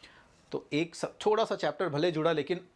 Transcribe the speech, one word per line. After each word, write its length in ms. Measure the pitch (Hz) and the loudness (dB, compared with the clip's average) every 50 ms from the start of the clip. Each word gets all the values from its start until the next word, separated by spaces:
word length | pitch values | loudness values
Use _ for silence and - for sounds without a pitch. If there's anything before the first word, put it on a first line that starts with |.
| - - - - - _ _ _ _ _ | -20 -20 -20 -20 -20 _ _ _ _ _
तो 140 | - 139 - - | -8 -8 -6 -2
एक 220 | 147 147 170 170 - | -2 -2 -2 -2 -4
स-, 100 | - - | -6 -8
थोड़ा 400 | - - - - 208 214 220 220 | -8 -8 -2 0 2 4 4 2
सा 120 | - 208 | 0 0
चैप्टर 320 | 180 - 151 147 - 190 170 | -2 -2 -2 0 0 -2 -2
भले 220 | 139 143 160 180 | 0 2 2 2
जुड़ा, 220 | 165 156 156 165 | 2 2 2 2
लेकिन 280 | 165 151 139 - 180 175 - - _ | 2 2 0 -2 -4 -6 -6 -8 _